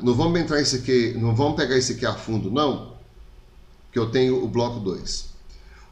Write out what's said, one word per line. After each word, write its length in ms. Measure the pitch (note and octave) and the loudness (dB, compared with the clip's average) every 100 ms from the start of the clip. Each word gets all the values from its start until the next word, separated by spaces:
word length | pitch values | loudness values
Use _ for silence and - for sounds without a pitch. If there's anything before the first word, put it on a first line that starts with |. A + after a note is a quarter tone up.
Não 120 | A#2+ | 0
vamos 240 | A#2+ E3 E3+ | 2 2 2
entrar 240 | D#3 D3 | 2 0
isso 140 | C#3 B2+ | 0 -2
aqui, 400 | A#2+ B2+ A2+ A2 | 2 2 2 0
não 160 | A#2 | 0
vamos 220 | A2+ C#3+ E3+ | 2 2 2
pegar 220 | C3 C3 | 2 2
isso 160 | B2 | 0
aqui 120 | A#2 A#2 | -2 -4
a 80 | |
fundo, 380 | G#2+ - A2 F#2 | -4 -4 -4 -2
não, 460 | B2 D3 G#2+ - - - - - - - - - - - | 0 0 0 -8 -18 -20 -20 -20 -20 -20 -20 -20 -20 -8
que 80 | B2 | -4
eu 140 | A2+ | 0
tenho 320 | C3 B2+ B2+ | 2 2 2
o 60 | A#2 | 0
bloco 320 | A#2 A#2+ A#2+ | 0 -2 -2
dois. 500 | F#2+ E2+ - - - - - - - - - | -6 -6 -6 -8 -10 -16 -20 -20 -20 -20 -6